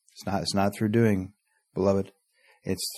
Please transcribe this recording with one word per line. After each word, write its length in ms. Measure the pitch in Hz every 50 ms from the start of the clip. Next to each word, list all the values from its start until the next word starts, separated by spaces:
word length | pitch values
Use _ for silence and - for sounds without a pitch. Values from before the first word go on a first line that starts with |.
| _ _ _
it's 120 | - -
not, 160 | 95 95 87
it's 120 | 82 - -
not 200 | 98 98 101 104
through 160 | - 113 107
doing, 440 | 104 117 117 110 101 92 92 95 - _ _ _ _ _ _ _ -
beloved, 400 | 92 95 98 98 98 98 - _ _ _ _ _ _ _ _ _ _ -
it's 260 | 95 92 90 - - -